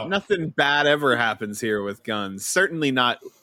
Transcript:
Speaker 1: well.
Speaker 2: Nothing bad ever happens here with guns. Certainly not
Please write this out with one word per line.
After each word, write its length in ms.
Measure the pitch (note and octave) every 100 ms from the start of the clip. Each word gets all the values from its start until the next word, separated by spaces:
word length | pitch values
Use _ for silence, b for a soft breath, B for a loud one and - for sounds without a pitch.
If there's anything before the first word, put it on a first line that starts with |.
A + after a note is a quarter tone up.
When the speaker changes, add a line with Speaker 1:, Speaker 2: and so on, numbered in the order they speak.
Speaker 1:
well. 60 | A2
Speaker 2:
Nothing 400 | G3 - G3 D#3
bad 360 | - C#3+ D3 D3
ever 320 | D3 C#3+ A#2
happens 420 | A#2 G#2+ G#2+ G#2
here 220 | A2+ G#2
with 220 | G2+ G2
guns. 420 | - G#2+ G2 G2 -
Certainly 460 | - F#3+ E3 D3
not 280 | B2+ B2 - - _